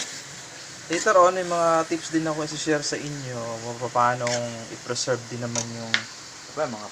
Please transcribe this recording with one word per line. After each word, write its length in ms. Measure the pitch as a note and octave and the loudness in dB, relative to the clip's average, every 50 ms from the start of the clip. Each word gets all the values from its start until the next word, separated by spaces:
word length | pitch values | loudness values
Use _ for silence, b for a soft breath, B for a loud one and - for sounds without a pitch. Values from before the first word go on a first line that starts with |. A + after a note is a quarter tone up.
| - - - - - - - - - - - - - - - - - - | -4 -6 -8 -12 -12 -14 -14 -14 -14 -14 -14 -14 -14 -14 -14 -14 -6 -2
Later 240 | E3 E3+ - A3 G3+ | -2 2 4 6 8
on, 240 | F#3 F3 F#3 F#3 F#3 | 10 8 8 6 4
may 80 | F3+ | 0
mga 400 | F3 F3 E3+ E3+ E3 E3 D#3+ D#3+ | 0 2 4 4 6 6 4 4
tips 240 | - E3+ D#3+ - - | 2 -2 -2 -2 0
din 160 | D#3+ D#3+ D#3+ | 0 0 2
ako 160 | D#3+ D3+ D#3 D3+ | 2 0 0 -2
i-share 400 | D3+ D#3 C#3+ - D#3+ D3+ D3 D3 | -4 -4 -4 0 2 2 2 2
sa 160 | - D3+ B2 | -2 -4 -4
inyo 400 | C#3 D3 D3 C#3+ C3+ B2+ B2 A#2 A2+ A#2 A2+ A2+ A2+ | -4 -6 -6 -6 -6 -6 -6 -4 -4 -4 -6 -6 -6
kung 260 | A#2+ A#2+ A#2+ B2+ A#2 - | -6 -6 -4 -4 0 4
paanong 480 | B2 A#2+ B2 B2 B2+ A#2+ A#2+ B2 A#2+ A#2+ A#2+ A#2 A2+ A2+ - A2+ | 6 6 6 4 2 0 0 0 0 -2 -4 -6 -8 -10 -10 -12
i-preserve 480 | - - - A#2+ - - C3+ B2 A#2+ A#2 - | -12 -6 -4 -2 -2 0 0 0 -2 -2 -8
din 80 | A#2+ A#2 | -6 -6
naman 240 | B2 A#2+ A#2 A#2 A#2 A#2+ | -4 -2 -2 -2 -2 -4
yung, 240 | A#2 A#2 A2+ A2+ A2+ A2+ - - - - - - - - - - | -8 -8 -2 -2 -2 -2 -2 -6 -14 -14 -14 -16 -16 -16 -16 -10
diba, 160 | - D3+ D3+ | -2 -2 -2
mga 200 | C#3 A#2 G#2+ G#2 G2+ | -2 -2 -8 -10 -10